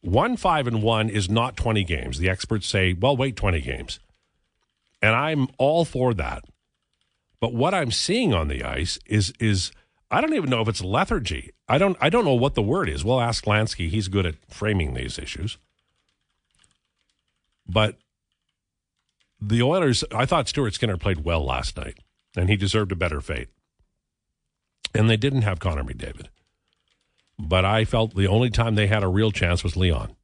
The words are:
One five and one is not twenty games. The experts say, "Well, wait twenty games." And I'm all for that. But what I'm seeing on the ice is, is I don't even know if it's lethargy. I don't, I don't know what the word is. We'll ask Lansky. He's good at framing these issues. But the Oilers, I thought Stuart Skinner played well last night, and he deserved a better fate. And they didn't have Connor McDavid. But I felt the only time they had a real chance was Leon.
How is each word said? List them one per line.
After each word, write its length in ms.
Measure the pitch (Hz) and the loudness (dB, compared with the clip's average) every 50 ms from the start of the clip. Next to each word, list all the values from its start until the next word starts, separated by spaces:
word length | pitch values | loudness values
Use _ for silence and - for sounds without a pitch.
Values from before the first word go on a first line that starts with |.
One 340 | - 90 87 120 170 233 254 | -2 2 2 2 2 2 0
five 300 | - - 185 165 156 139 | 0 0 0 2 2 0
and 160 | 120 113 110 | 0 0 0
one 280 | 104 113 113 110 110 113 | 2 2 2 2 0 0
is 200 | 101 107 98 90 | 0 -2 -2 0
not 260 | 104 113 117 131 127 | 0 0 0 0 -2
twenty 280 | - - 117 110 107 98 | -4 -2 0 0 0 0
games. 340 | 85 85 71 64 60 62 71 | -2 -4 -6 -4 -6 -6 -2
The 120 | 82 92 | -2 -2
experts 380 | 92 - - - 113 107 - - | -2 -2 -4 -4 -6 -4 -4 -2
say, 260 | - 101 95 92 90 | 0 0 2 2 0
"Well, 220 | 85 90 131 143 | 2 2 0 2
wait 200 | 123 131 135 127 | 2 0 -4 -4
twenty 260 | - - 101 87 80 | -2 -2 0 0 0
games." 380 | 67 62 65 64 - - - - _ _ _ _ _ _ _ _ _ _ _ _ _ _ _ _ _ _ _ _ | -2 -4 -8 -8 -8 -12 -14 -16 _ _ _ _ _ _ _ _ _ _ _ _ _ _ _ _ _ _ _ _
And 160 | - 107 110 | 2 2 4
I'm 320 | 120 139 156 160 147 131 131 - _ | 4 2 0 0 0 0 -2 0 _
all 280 | 127 139 156 170 170 | 2 2 4 4 2
for 280 | - - 131 127 127 117 | 0 0 0 0 0 0
that. 280 | 95 - - - - - - - _ _ _ _ _ _ _ _ _ _ _ _ _ _ _ _ _ | 0 -2 -4 -6 -8 -12 -18 -20 _ _ _ _ _ _ _ _ _ _ _ _ _ _ _ _ _
But 140 | - 113 123 | -6 -4 0
what 200 | 113 127 170 190 | 0 0 2 2
I'm 180 | 190 156 123 | 0 0 -2
seeing 420 | 107 - - - 185 233 262 190 117 | -2 -4 -2 0 0 0 2 2 2
on 140 | 87 78 71 | 0 0 -2
the 160 | 73 60 - | -4 -6 -6
ice 340 | - 65 65 85 87 - - - | -6 -4 -4 -4 -6 -6 -8 -8
is, 280 | - - 110 101 85 - - | -2 0 0 0 0 -4 -4
is 320 | 117 110 104 92 90 - - _ _ _ _ _ _ _ | -2 0 0 0 -2 -4 -10 _ _ _ _ _ _ _
I 120 | - 180 | 0 0
don't 120 | 269 311 311 | 0 0 0
even 160 | 277 175 135 | -2 0 0
know 120 | 127 117 | 0 0
if 60 | 113 107 | 0 -2
it's 160 | 110 - 92 | -2 -4 -4
lethargy. 680 | 90 98 131 185 - 233 190 120 85 78 60 52 - - _ _ - | -2 0 0 0 0 0 -2 -2 -4 -6 -8 -10 -12 -20 _ _ 0
I 100 | 113 139 | 2 2
don't, 200 | 190 202 185 - | 4 2 0 0
I 100 | - 147 | 0 2
don't 160 | 175 240 226 | 2 2 2
know 80 | 165 131 | 4 4
what 200 | 120 120 139 127 | 4 2 2 2
the 80 | - | 0
word 280 | 107 101 123 190 180 85 | 0 0 0 0 0 -2
is. 140 | 71 69 71 | -4 -2 0
We'll 180 | 104 127 131 | 0 2 2
ask 240 | 120 117 117 - - | 2 0 -2 -2 0
Lansky. 440 | - 107 107 107 107 - - 123 80 | 2 2 2 2 0 -2 -4 -4 -2
He's 180 | 78 110 101 95 | -2 -2 -2 0
good 180 | 95 98 95 | 0 0 0
at 100 | 87 80 - _ _ | 0 -4 -8 _ _
framing 460 | - - 107 110 104 95 80 67 64 | -12 -6 -2 0 0 0 0 -2 -4
these 240 | 62 64 65 - - | -6 -8 -8 -8 -10
issues. 400 | - - - - - 107 - - _ _ _ _ _ _ _ _ _ _ _ _ _ _ _ _ _ _ _ _ _ _ _ _ _ _ _ _ _ _ _ _ _ _ _ _ _ _ _ _ _ - | -12 -12 -10 -8 -8 -8 -8 -10 _ _ _ _ _ _ _ _ _ _ _ _ _ _ _ _ _ _ _ _ _ _ _ _ _ _ _ _ _ _ _ _ _ _ _ _ _ _ _ _ _ -2
But 300 | 90 107 107 107 - _ _ _ _ _ _ _ _ _ _ _ _ _ _ _ _ _ _ _ _ _ _ _ _ _ _ _ _ _ | 0 2 2 2 0 _ _ _ _ _ _ _ _ _ _ _ _ _ _ _ _ _ _ _ _ _ _ _ _ _ _ _ _ _
the 240 | 107 104 110 117 120 | -4 0 2 2 4
Oilers, 400 | 131 160 190 175 143 120 - - - | 2 2 2 4 2 2 2 0 -4
I 140 | - 113 127 | -2 -2 0
thought 220 | 131 185 165 135 - | 2 2 0 0 0
Stuart 260 | - - 139 110 - | -2 -2 -2 -2 -2
Skinner 220 | - - 113 95 85 | -2 -2 -2 -2 0
played 260 | - 101 95 78 76 | 0 -2 -2 -2 -2
well 200 | 80 85 80 73 | -2 0 0 0
last 340 | 65 64 65 64 - - - | -2 -4 -4 -4 -6 -8 -8
night, 200 | - - - - _ _ _ _ _ _ _ | -12 -12 -14 -16 _ _ _ _ _ _ _
and 140 | - 95 92 | -2 2 2
he 60 | 107 | 2
deserved 360 | 101 98 101 - 110 107 95 | 2 2 0 0 0 0 0
a 40 | 95 | -2
better 260 | 85 80 87 76 71 | -2 -2 -2 -2 -4
fate. 280 | 65 - 78 62 58 - _ _ _ _ _ _ _ _ _ _ _ _ _ _ _ _ _ _ _ _ _ _ _ _ _ _ _ - _ | -6 -6 -8 -8 -8 -10 _ _ _ _ _ _ _ _ _ _ _ _ _ _ _ _ _ _ _ _ _ _ _ _ _ _ _ -4 _
And 160 | - 107 113 | 2 4 4
they 80 | 113 110 | 4 2
didn't 260 | 107 139 139 135 110 | 2 0 2 2 2
have 160 | 98 92 82 | 2 0 -2
Connor 240 | - 95 80 73 65 | -2 -2 -2 -2 -4
McDavid. 440 | 60 60 58 - 64 - - - - _ _ _ _ _ _ _ _ _ _ _ _ _ _ _ _ _ _ _ _ _ _ | -6 -8 -10 -10 -12 -12 -14 -18 -20 _ _ _ _ _ _ _ _ _ _ _ _ _ _ _ _ _ _ _ _ _ _
But 260 | - 76 85 92 92 | -4 0 2 2 4
I 200 | 95 107 110 110 | 4 2 2 2
felt 280 | 104 - 117 113 110 - | 2 2 0 0 0 0
the 140 | 98 98 95 | 0 2 4
only 240 | 98 110 123 123 | 4 4 2 2
time 240 | 107 - 117 117 110 | 2 0 0 2 2
they 120 | 104 107 98 | 2 4 4
had 160 | 104 107 98 | 2 2 2
a 40 | 92 | 2
real 240 | 90 101 110 110 | 2 2 2 2
chance 320 | 101 - - 87 87 87 - | 2 0 0 0 0 0 -2
was 120 | 87 - | -2 -2
Leon. 400 | 90 95 90 80 62 55 - - _ | 2 2 2 2 0 -2 -8 -12 _